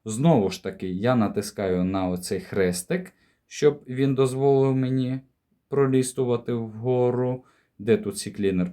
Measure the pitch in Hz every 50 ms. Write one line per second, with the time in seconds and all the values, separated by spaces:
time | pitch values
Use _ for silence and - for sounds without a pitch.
0 | - 110 107 113 139 170 160 127 101 95 90 - - 98 92 - - 92 90 90
1 | 101 120 127 123 104 98 - - 104 - - - 101 95 92 90 90 92 95 95
2 | 92 90 90 90 90 - 101 95 92 - - 104 95 90 87 - - - 170 180
3 | 180 - - _ _ _ _ _ _ _ - - - 147 143 147 - - 127 127
4 | 135 139 135 123 135 127 127 131 135 139 139 135 135 135 131 131 131 127 131 131
5 | 127 127 131 135 135 _ _ _ _ _ _ _ _ - - 135 139 135 131 131
6 | 127 127 - - 131 120 120 117 117 - 123 117 113 110 107 110 113 127 127 123
7 | 123 123 123 123 127 127 127 127 - _ _ _ _ _ _ - 101 110 110 104
8 | - 101 98 - - - 95 - 101 98 92 90 90 90